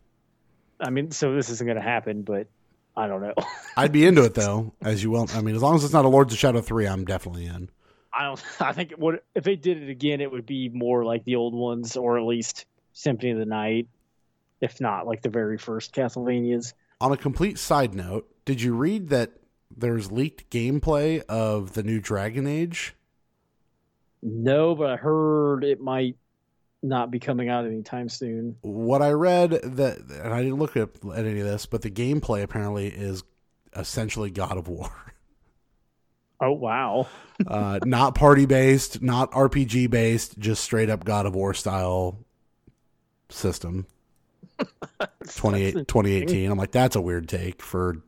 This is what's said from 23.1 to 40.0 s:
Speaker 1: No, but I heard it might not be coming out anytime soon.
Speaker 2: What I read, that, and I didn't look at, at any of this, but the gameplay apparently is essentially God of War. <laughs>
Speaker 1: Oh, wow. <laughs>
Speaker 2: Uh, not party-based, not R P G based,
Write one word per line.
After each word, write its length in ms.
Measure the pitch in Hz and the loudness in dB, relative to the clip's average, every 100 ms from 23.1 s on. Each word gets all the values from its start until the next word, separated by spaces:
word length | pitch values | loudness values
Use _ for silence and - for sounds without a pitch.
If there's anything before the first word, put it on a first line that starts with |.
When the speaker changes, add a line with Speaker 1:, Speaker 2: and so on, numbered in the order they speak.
| _ _ _ _ _ _ _ _ _ _ _ | _ _ _ _ _ _ _ _ _ _ _
Speaker 1:
No, 520 | 113 113 123 143 165 | -8 -2 2 4 4
but 160 | 156 143 | 2 0
I 60 | 120 | 0
heard 680 | 147 156 156 151 143 135 | 2 2 4 4 2 2
it 160 | 143 135 | 0 0
might 360 | 131 131 127 127 _ _ _ _ _ _ | 0 -2 -2 -4 _ _ _ _ _ _
not 260 | 131 127 123 | -4 -2 -2
be 60 | 120 | -4
coming 280 | 147 123 120 | -2 -2 0
out 160 | 120 | -2
anytime 440 | 113 110 107 123 120 | -2 -6 -8 -8 -8
soon. 480 | - 120 113 117 117 | -8 -6 -6 -8 -8
Speaker 2:
What 400 | 104 104 117 139 | -8 -4 2 4
I 100 | 147 | 4
read, 380 | 151 180 175 175 | 4 4 4 4
that, 460 | 165 127 127 135 - | 2 -2 0 0 -2
and 360 | 64 71 110 | -10 -10 -4
I 80 | 117 | -2
didn't 160 | 131 139 | 0 0
look 180 | 151 - | 0 0
at, 140 | 107 - 101 | -2 -4 -10
at 100 | 95 | -4
any 140 | 110 104 | -4 -2
of 60 | 101 | -2
this, 180 | 104 | -4
but 180 | - 110 | -4 -6
the 80 | 110 | -6
gameplay 520 | 98 127 151 - 104 | -4 -2 -2 0 -2
apparently 460 | 101 110 104 104 101 | -2 -4 -4 -4 -4
is 340 | - 101 92 - _ _ _ _ - | -6 -6 -8 -10 _ _ _ _ -12
essentially 540 | 92 - 110 110 104 | -8 -6 -4 -4 -6
God 260 | 92 92 92 | -4 -4 -4
of 100 | 87 | -6
War. 220 | 85 - | -8 -10
<laughs> 120 | - - - _ _ _ _ _ _ _ _ _ _ _ - | -14 -20 -20 _ _ _ _ _ _ _ _ _ _ _ -4
Speaker 1:
Oh, 60 | 131 | -2
wow. 560 | 147 117 120 123 117 127 - - | 0 -2 -2 0 -2 -2 -8 -10
<laughs> 200 | - 190 | -6 -2
Speaker 2:
Uh, 320 | 104 101 98 | -2 -2 -2
not 320 | 127 120 135 - | 0 2 4 6
party-based, 840 | 147 139 135 131 135 135 - - | 8 8 8 6 6 6 2 -4
not 280 | 127 123 131 | 0 2 2
R 160 | 131 135 | 4 4
P 160 | 143 | 4
G 220 | 123 123 123 | 2 2 2
based, 520 | 117 | 4